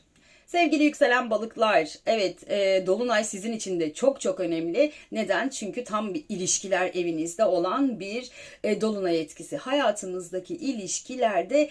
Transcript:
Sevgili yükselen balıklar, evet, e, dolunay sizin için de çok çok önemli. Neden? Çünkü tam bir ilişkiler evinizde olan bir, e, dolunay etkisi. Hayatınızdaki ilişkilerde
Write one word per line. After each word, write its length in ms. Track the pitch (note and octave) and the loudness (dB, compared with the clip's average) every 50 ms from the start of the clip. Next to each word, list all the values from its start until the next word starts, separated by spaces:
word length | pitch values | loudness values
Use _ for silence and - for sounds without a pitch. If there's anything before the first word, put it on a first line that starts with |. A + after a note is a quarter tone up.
| _ _ _ _ _ _ _ _ _ | _ _ _ _ _ _ _ _ _
Sevgili 380 | - - F4 F4 D4+ D#4 C#4+ D4+ | -2 0 2 2 4 4 4 4
yükselen 460 | D4 D4+ - C#4+ A#3+ B3 B3 B3 A3+ | 4 4 4 4 4 4 4 2 0
balıklar, 640 | G#3+ G#3 A3+ A3 - A3+ A3+ G#3+ G3 E3+ D#3+ D4 - - - | -2 -2 -2 -4 -2 0 2 4 4 4 2 0 -4 -4 0
evet, 440 | - A3+ A3+ G3 F3+ F3 - - - | 0 2 2 2 0 -2 -6 -6 -4
e, 340 | - G3+ G3 F#3+ F#3+ F#3+ - | -2 0 2 2 2 2 2
dolunay 380 | F#3 F#3+ G#3+ B3 B3 A3 G#3 A3 | 2 0 2 2 2 2 0 0
sizin 280 | - - F#3+ F#3+ A3+ | -2 -4 -6 -6 -6
için 280 | A3+ G#3+ - F#3+ F#3 E3+ | -6 -6 -4 -4 -2 -2
de 140 | D#3+ D3+ - | -2 -2 -2
çok 260 | - A#3+ C4+ C4+ - | 0 2 2 2 2
çok 200 | - G3+ - - | 0 -2 -2 -2
önemli. 520 | F3+ E3 E3 E3 E3 E3+ E3+ G#3+ - D4+ - - - - | -2 -2 -2 -2 -2 0 2 2 2 2 0 -6 -14 -8
Neden? 360 | G3+ G#3+ G#3+ F3+ F#3+ F3 A#3 C4+ | -6 -4 0 0 0 0 0 -2
Çünkü 360 | - - A3 F#3+ - B3 A#3 | -4 -6 -8 -8 -8 -8 -6
tam 300 | - G#3 G#3+ A3 G#3 F3+ | -4 -4 -4 -4 -4 -6
bir 100 | D3+ - - | -6 -6 -6
ilişkiler 640 | G#3+ F3 F#3 D#3+ - - - F#3+ F#3+ F3+ F3+ F3 - | -6 -4 -2 -2 -2 -2 -2 0 0 0 0 0 0
evinizde 500 | F3+ F3 E3+ E3 D#3 D#3+ E3+ - - A3 | -2 -2 -2 -2 -2 -4 -4 0 2 2
olan 560 | F#3+ F3+ E3+ F3 G#3+ A3 C4+ C#4 C4 A3+ E3 | 4 4 2 2 2 2 2 2 0 0 -2
bir, 300 | F#3+ G3 G#3+ B3 B3 - - - - - - - - | -6 -6 -6 -8 -8 -10 -14 -20 -20 -20 -10 -4 -2
e, 160 | G#3+ G#3 F#3 | -2 0 0
dolunay 400 | G#3+ A3 G#3+ G3+ F#3+ F3 E3+ D#3+ | 0 0 0 0 0 0 0 0
etkisi. 360 | D#3 - - - E3 - - | -2 -4 -8 -16 -12 -10 -10
Hayatınızdaki 1000 | - - B3+ C#4 D4 C#4 A3 G#3 - G3 F#3 F3+ F3+ F3 E3 F#3 F3 F3 - E4+ | -8 -4 0 0 2 2 2 0 0 -4 -8 -8 -8 -8 -8 -8 -8 -8 -8 -8
ilişkilerde 1120 | - D4 C4+ B3+ A3 F#3+ F3+ - - - - B3+ B3+ A#3+ A3 G3+ E3+ E3+ F#3+ C4+ D4 D4+ D4 | -6 -4 -4 -4 -4 -6 -6 -6 -6 -8 -8 -2 0 0 2 2 0 0 2 2 2 2 2